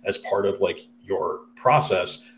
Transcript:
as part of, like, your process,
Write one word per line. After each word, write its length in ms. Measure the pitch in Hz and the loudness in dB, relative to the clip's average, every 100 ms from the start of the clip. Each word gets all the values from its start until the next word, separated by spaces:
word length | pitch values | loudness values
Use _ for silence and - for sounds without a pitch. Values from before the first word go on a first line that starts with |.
as 140 | 101 98 | -6 -6
part 300 | - 98 98 | -2 0 0
of, 140 | - | 0
like, 180 | 92 90 - _ | -2 -2 -12 _
your 380 | - 92 87 - - - | -6 -4 -4 -6 -12 -2
process, 720 | 131 147 - 92 87 - - | 4 4 4 0 -2 -8 -14